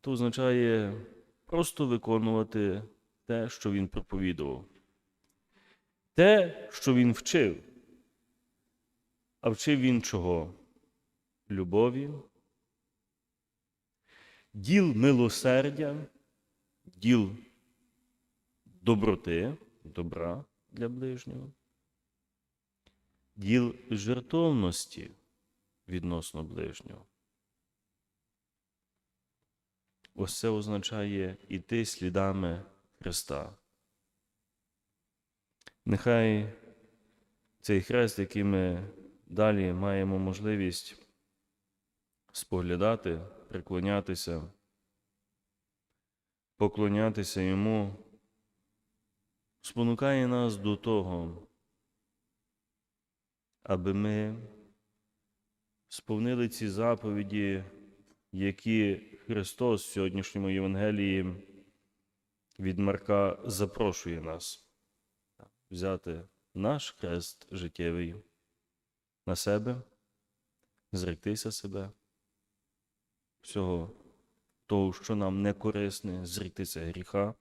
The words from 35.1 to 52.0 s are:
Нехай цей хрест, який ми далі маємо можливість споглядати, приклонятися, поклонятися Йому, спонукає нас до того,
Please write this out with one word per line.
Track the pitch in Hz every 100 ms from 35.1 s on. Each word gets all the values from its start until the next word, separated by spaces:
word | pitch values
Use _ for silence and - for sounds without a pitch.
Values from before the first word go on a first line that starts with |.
| _ _ _ _ _ - _
Нехай | - 98 - 117 113 107 104 - - - _ _ _ _ _ _ _ _
цей | - 101
хрест, | 95 123 113 -
який | 95 104
ми | 101 98 92 87 101 - - _ _
далі | 87 107 104 92
маємо | 90 98 98 95 95
можливість | 95 92 107 107 92 85 - - _ _ _ _ _ _ _ _ _ _ _ _ _
споглядати, | - - 92 87 87 101 113 92 82 90 - -
приклонятися, | 98 85 92 95 101 98 90 - 82 80 - _ _ _ _ _ _ _ _ _ _ _ _ _ _ _ _ _ _ _ _
поклонятися | 104 104 104 101 110 107 95 -
Йому, | 92 95 107 110 101 101 - - _ _ _ _ _ _ _ _ _ _ _ _ _ _
спонукає | - - 117 117 139 135 127
нас | 123 120 104
до | 101 104
того, | - 107 92 87 82 85 - _ _ _ _ _